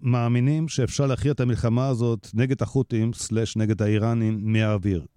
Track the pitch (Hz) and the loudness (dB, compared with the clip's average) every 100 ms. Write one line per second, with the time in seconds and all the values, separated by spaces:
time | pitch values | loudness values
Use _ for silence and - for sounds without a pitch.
0 | 127 123 117 120 127 156 160 - 123 - | 0 2 2 2 2 0 -2 -2 -2 0
1 | 139 123 143 139 127 113 117 120 135 120 | 0 0 0 0 0 0 0 0 0 0
2 | 120 113 - 107 131 131 107 135 127 113 | 0 -2 -4 -2 0 0 -2 -2 0 0
3 | 113 - - 110 113 110 107 101 104 107 | 0 -4 -4 -2 -2 0 0 2 2 2
4 | 110 117 110 110 110 110 110 104 98 90 | 2 0 0 0 0 2 2 0 0 -2
5 | - | -4